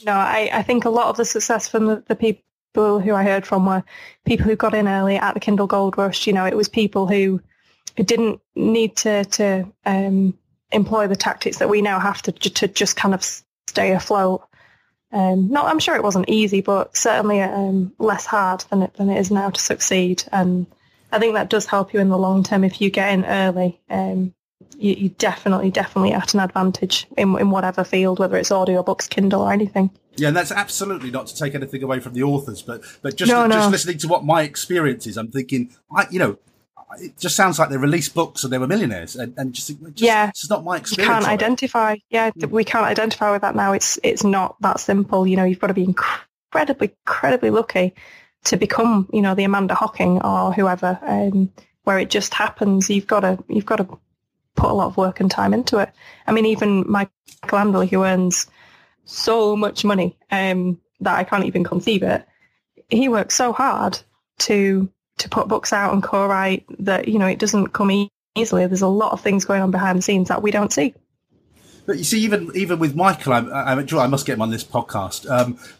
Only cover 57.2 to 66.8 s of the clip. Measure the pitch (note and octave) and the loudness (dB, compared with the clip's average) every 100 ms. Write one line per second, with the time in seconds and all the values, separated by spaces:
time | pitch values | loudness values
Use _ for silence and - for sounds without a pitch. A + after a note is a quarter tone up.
57.2 | - - - G3+ G#3 F#3 F#3 F#3+ F#3+ F#3 | -20 -16 -2 2 2 2 2 2 2 2
58.2 | F3+ - - _ - - _ _ - - | 0 -2 -6 _ -20 -20 _ _ -14 -4
59.2 | - A3+ G#3 G#3 G3+ - G3+ G3 F3+ - | 0 2 2 2 -2 0 0 2 0 -4
60.2 | - G3 F#3+ F#3 F3+ F3 _ - F#3+ F3 | -6 -2 0 0 -2 -4 _ -6 -2 0
61.2 | F#3 G3+ F#3+ F3+ F3 F#3 - G3 F#3+ - | 0 0 0 0 -2 -2 0 0 0 -2
62.2 | - _ _ _ _ _ - A3+ C4+ G#3+ | -6 _ _ _ _ _ -2 0 2 0
63.2 | G3+ - B3 G#3 C4+ G3+ G3+ - - _ | 0 0 0 0 0 0 -2 -6 -12 _
64.2 | _ - - G#3 G3 F#3+ F#3+ _ _ - | _ -6 0 2 2 2 -2 _ _ -12
65.2 | - - G3 A3 - G3+ G3+ G3 - G3+ | -6 -4 -2 -2 -2 0 0 0 0 0
66.2 | G3 F#3+ F#3+ F#3+ - - | 0 0 0 -2 -6 -6